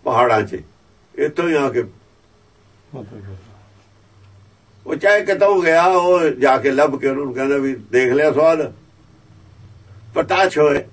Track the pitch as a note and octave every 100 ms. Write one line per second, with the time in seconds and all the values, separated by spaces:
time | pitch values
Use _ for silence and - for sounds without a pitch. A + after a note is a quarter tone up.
0 | - B2 B2 A2 G#2 F#2 - _ _ _
1 | _ - D3 D#3+ E3+ D3+ C3+ A#2+ A#2 -
2 | _ _ _ _ _ _ _ _ _ C3+
3 | G#2 A2 G2 F#2+ - - _ _ _ _
4 | _ _ _ _ _ _ _ _ - D#3
5 | G3 G#3 G3+ F#3+ G3+ G3 E3+ E3 F3+ F3+
6 | F3 F3+ D#3+ B2 C3+ C3 C3 C3+ D3 C3
7 | C3+ C3+ C#3+ B2 C3+ C#3+ C3+ B2+ G#2 B2
8 | B2+ C3+ D3+ C3+ D#3+ D#3+ C#3 - _ _
9 | _ _ _ - - - - - - -
10 | - - D#3+ F#3 F#3+ D3+ D3 C#3 -